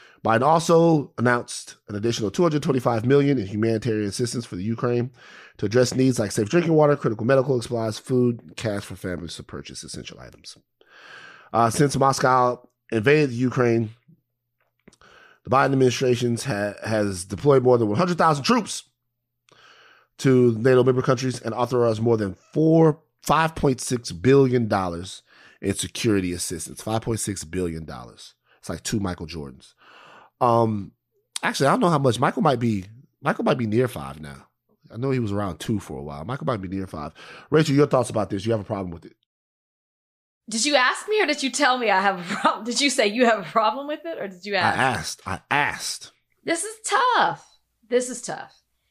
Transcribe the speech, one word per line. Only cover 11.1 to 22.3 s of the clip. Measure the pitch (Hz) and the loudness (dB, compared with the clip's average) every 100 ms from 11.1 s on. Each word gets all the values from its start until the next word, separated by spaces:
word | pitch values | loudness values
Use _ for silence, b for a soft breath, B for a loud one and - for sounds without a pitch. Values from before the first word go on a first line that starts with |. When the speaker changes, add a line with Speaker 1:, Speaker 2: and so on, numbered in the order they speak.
| B B B B | B B B B
Speaker 1:
Uh, | - 117 | 0 0
since | 110 143 135 | 2 0 4
Moscow | 135 131 131 127 123 123 _ _ _ | 2 2 2 4 2 -2 _ _ _
invaded | 113 107 151 147 | -2 4 4 2
the | 120 | 0
Ukraine, | 127 127 120 117 110 113 _ _ _ _ _ _ _ _ - _ b b b b | -2 2 2 2 0 -8 _ _ _ _ _ _ _ _ -20 _ b b b b
the | - | 0
Biden | 127 135 | 2 4
administration | 135 127 117 131 120 120 117 | 4 4 4 0 2 0 -2
ha-, | 135 101 104 98 | -2 -2 -4 -4
has | - 110 104 95 92 | -2 0 0 -4 -8
deployed | 95 143 135 | -2 4 4
more | 127 120 | 6 4
than | 110 | 4
one | 104 | 0
hundred | 180 175 | 0 2
thousand | 170 147 | 2 2
troops | 131 240 190 - - _ _ _ _ _ _ b b b b b b _ | 2 0 0 -10 -14 _ _ _ _ _ _ b b b b b b _
to | 139 127 123 113 | 2 6 4 4
nato | 123 127 | 4 4
member | 123 127 | 4 2
countries | 127 123 131 120 | 0 0 -2 -6
and | 117 | -8
authorized | 113 120 123 117 110 | -4 -2 2 0 2
more | 117 113 | 0 0
than | 101 | 0